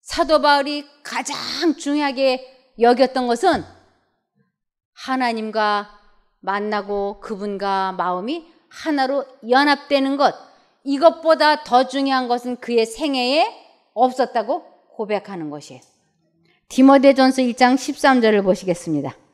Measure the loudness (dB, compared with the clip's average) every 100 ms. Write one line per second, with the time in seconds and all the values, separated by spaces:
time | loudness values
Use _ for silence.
0 | -12 -4 0 2 2 2 0 -8 -12 _
1 | -12 -10 -8 -10 -10 -4 -2 -2 -4 -2
2 | -2 0 0 -2 -6 _ _ 0 2 4
3 | 2 0 -2 0 0 0 -4 -18 _ _
4 | _ _ _ _ _ _ _ _ _ _
5 | -6 -2 -2 -4 -6 -2 0 -2 -4 -18
6 | _ _ _ _ -6 -4 -2 -4 -4 -6
7 | -6 -8 -12 -10 -8 -6 -4 -2 -4 -4
8 | -4 -4 -6 -8 -10 _ _ -12 -4 -2
9 | 0 -2 -6 -14 0 2 2 0 0 0
10 | 0 2 0 0 -16 _ _ _ -6 4
11 | 4 2 0 2 4 2 2 0 2 -2
12 | -2 -2 -2 -4 -4 -10 -2 0 0 -4
13 | -4 -2 0 0 0 -4 -20 _ _ 0
14 | 0 0 -2 -2 -4 -6 -6 _ _ _
15 | -6 -6 -6 -12 -10 -12 -16 -20 _ _
16 | _ _ _ _ _ _ _ 4 6 8
17 | 6 6 4 2 -2 2 2 2 -2 0
18 | 2 4 4 2 2 -2 -2 -6 -2 -4
19 | -4 -12 _